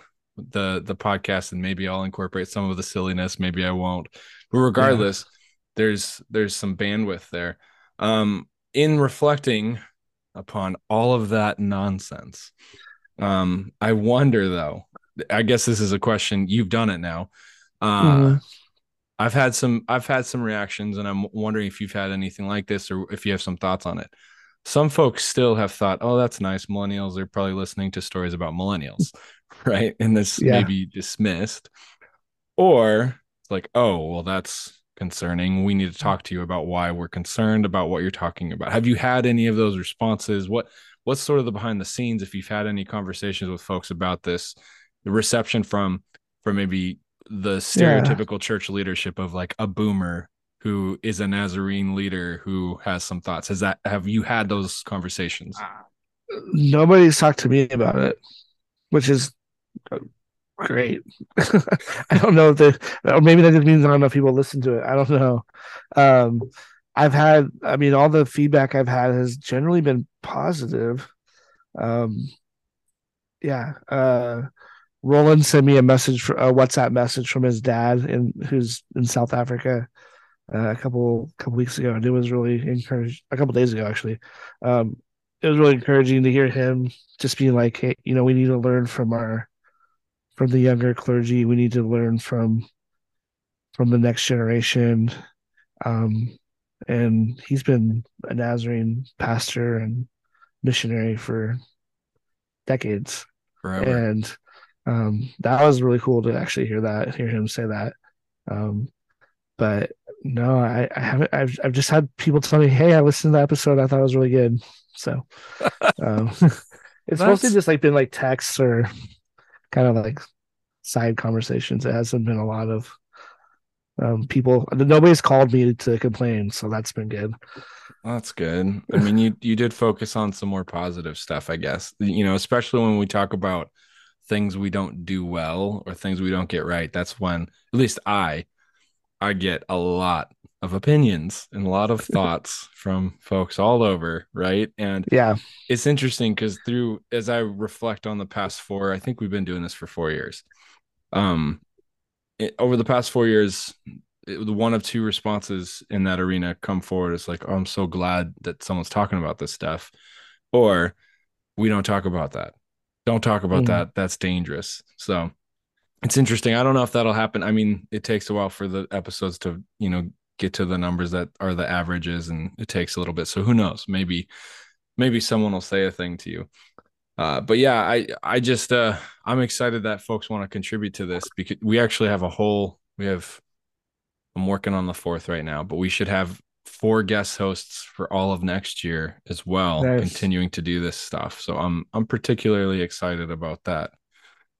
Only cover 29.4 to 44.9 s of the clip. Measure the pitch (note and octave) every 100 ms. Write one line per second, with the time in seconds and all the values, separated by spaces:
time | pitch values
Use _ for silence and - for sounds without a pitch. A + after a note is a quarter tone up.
29.4 | _ - - G2+ A2 - A2 A2 G2+ -
30.4 | - G2+ F#2+ F#2+ F#2 F#2+ - - G#2 F2
31.4 | G#2+ - - _ - _ _ _ _ _
32.4 | _ - F#3 C3+ A2 G#2+ B2+ - _ _
33.4 | - F#2+ - A#2+ A#2+ F2 D#2 E2+ E2+ F#2+
34.4 | - - - _ _ - F#2 - F2 F2
35.4 | F#2 F#2+ G2 G2 F#2+ E2 G#2 F#2+ - F2+
36.4 | F2 F2+ E2+ F2 F2 F2 E2+ F#2 E2+ -
37.4 | A2 A2 G#2 F#2 E2+ F2 F#2 - E2+ -
38.4 | F2 E2+ - A2 A#2 A#2 B2+ B2+ B2 A#2
39.4 | A2+ A2 G#2+ F#2+ F2+ - A2 G#2+ - G2+
40.4 | F#2 A2+ - _ - _ - C#3 - C#3+
41.4 | A#2+ G2+ A2+ G#2 F2+ - A#2+ A2+ G2 G2
42.4 | - G#2 G#2+ G2+ G2 G#2+ F#2+ F2+ G2+ G2
43.4 | F#2 F2+ - F#2 - E2+ F#2 F2 - F2
44.4 | - - _ - _